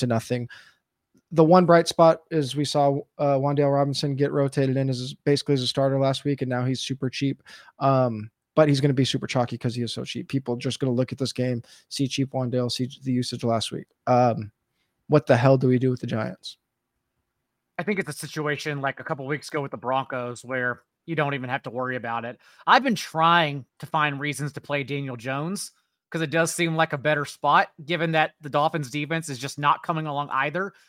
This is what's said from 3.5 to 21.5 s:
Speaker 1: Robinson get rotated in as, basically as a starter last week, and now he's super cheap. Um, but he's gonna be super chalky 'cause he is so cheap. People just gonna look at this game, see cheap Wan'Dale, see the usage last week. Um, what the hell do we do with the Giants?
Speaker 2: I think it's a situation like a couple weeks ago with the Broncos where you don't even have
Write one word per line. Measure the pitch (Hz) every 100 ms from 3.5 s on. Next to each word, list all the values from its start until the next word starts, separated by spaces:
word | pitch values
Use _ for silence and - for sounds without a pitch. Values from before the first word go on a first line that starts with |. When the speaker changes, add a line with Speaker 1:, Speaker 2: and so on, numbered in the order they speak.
| 143 143
Speaker 1:
Robinson | 139 143 131 147 135
get | 139
rotated | 143 139 135 131 131
in | 135
as, | 123 127 143 -
basically | 143 - 143
as |
a | 123
starter | - 135 135
last | 135 135
week, | 147 139
and | 127
now | 123
he's | 123 127
super | - 135 131
cheap. | - 139 - - - - _
Um, | 139 135 127 110 107 _ _ -
but | 156
he's | 139
gonna | 143
be | 135
super | 131 135 -
chalky | 131 120 117
'cause | 123 123
he |
is | 117
so | - 131
cheap. | 120 123
People | 139 135 120
just | 131 -
gonna | 135
look | 120 127
at | 123
this | 127
game, | - 127 120 - - _
see | - 131
cheap | - 135
Wan'Dale, | 131 127 123 123
see | - 127 -
the | 135
usage | 123 123 120
last | 117 113 -
week. | - - _ -
Um, | 123 123 110 104 _ _ _ _ _ _
what | 147 -
the | 123
hell | 135 135
do | 131
we | 127
do | 127
with | 127
the | 120
Giants? | 120 113 185 - - _ _ _ _ _ _ _ _ _ _ _ -
Speaker 2:
I |
think | 170 196
it's | 160
a |
situation | 143 143 - 151 143 156 143
like | 139 -
a |
couple | 127 147 135
weeks | 151 -
ago | 156
with | 139
the | 120
Broncos | 117 131 127 131 120 117
where | 120 131 123 120 _ _ -
you | 160
don't | 143
even | 139
have | 127